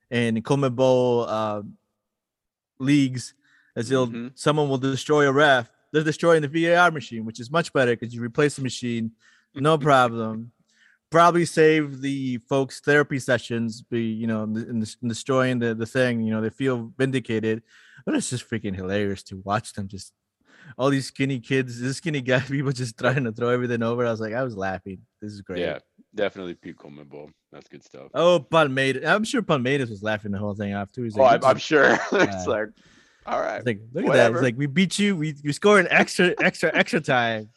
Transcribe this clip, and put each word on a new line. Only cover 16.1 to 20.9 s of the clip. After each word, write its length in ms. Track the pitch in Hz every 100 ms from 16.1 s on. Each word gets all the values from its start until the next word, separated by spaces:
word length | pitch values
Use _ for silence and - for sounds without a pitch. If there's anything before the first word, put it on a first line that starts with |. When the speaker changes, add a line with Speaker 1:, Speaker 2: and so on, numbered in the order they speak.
| 117
Speaker 1:
you 80 | 110
know, 100 | 110
they 100 | 110
feel 420 | - 135 120 113 -
vindicated. 680 | 135 131 - 110 110 113 - _ - - -
But 80 |
it's 160 | 294 -
just 180 | 123 -
freaking 280 | 110 104 95
hilarious 480 | 92 101 101 98
to 140 | - 95
watch 340 | 95 107 -
them 160 | - 98
just, 240 | 95 - _ _ _ _ _ 156 123
all 100 |
these 180 | 135